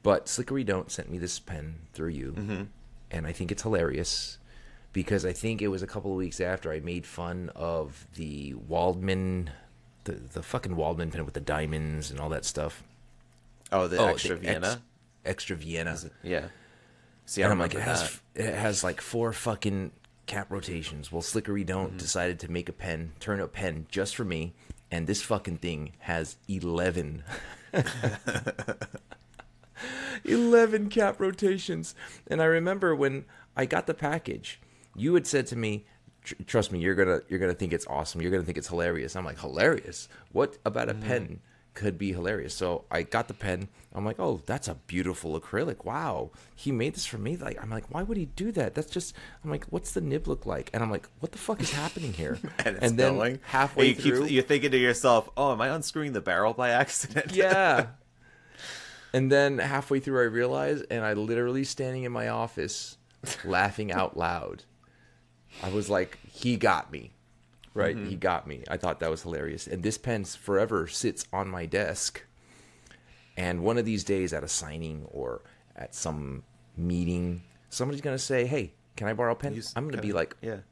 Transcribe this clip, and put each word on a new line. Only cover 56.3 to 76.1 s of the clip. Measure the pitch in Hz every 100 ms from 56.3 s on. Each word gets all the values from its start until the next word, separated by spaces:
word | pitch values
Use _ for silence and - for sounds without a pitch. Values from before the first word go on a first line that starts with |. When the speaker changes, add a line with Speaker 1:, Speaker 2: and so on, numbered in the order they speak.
| 87 107
Speaker 2:
by | 117 123
accident?" | 120 139 - - - 147
<laughs> | 185
Speaker 1:
Yeah. | 190 190 185 127 113 - _ _ - - - - - - - - -
And | 131 135
then | 139 139 135
halfway | 139 139 - 139
through, | 139 131
I | 117
realized, | 117 123 135 143 147 -
and | 117
I | 107
literally | 104 107 117 120 131
standing | 135 - 131 131
in | 123
my | 117 117
office, | 113 113 - 76 - - - _ _ - -
laughing | 90 92 98 98 104
out | 92 95 -
loud. | 85 87 50 - - _ _ _ - _ _ _ _ -
I | 92
was | 101 95
like, | 98 92 - -
"He | - 123 113
got | 110 85 -
me." | 73 57 _ _ _ _ - -
Right? | 107 85 113
Speaker 2:
Mm-hmm. | 104
Speaker 1:
He | 92
got | 92 85 -
me. | 67 -
I | 82
thought | 90 76
that | 82
was | 80
hilarious. | 87 78 76 78 -
And | 90
this | 98 110
pen | 123 113
s-, | 92 -
forever | - 98 113 101 82
sits | - 117 - -
on | 95 95
my | 90
desk. | 82 95 90 - - - - _ - - - - - - _ - -
And | - 90 87
one | 92 117
of | 110
these | 107
days | 85 98 90
at | 78
a | 73
signing | - 76 78 80 76 -
or | 71 62 57 - - _
at | - -
some | - 85